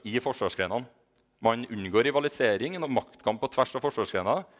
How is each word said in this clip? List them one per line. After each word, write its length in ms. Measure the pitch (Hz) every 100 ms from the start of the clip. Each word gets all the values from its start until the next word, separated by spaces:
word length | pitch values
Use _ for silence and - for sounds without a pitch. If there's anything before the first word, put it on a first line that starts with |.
| 107
i 160 | 117
forsvarsgrenene. 640 | 139 127 95 - 90 113 123 _ _ _ _ _
Man 240 | 113 117 120
unngår 400 | 107 95 101 131
rivalisering 720 | 143 143 - 120 101 139 180
og 120 | 151
maktkamp 500 | 120 - - 107 110
på 100 | 135
tvers 240 | - 127
av 80 | 131
forsvarsgrener, 640 | 143 117 101 95 92 165 185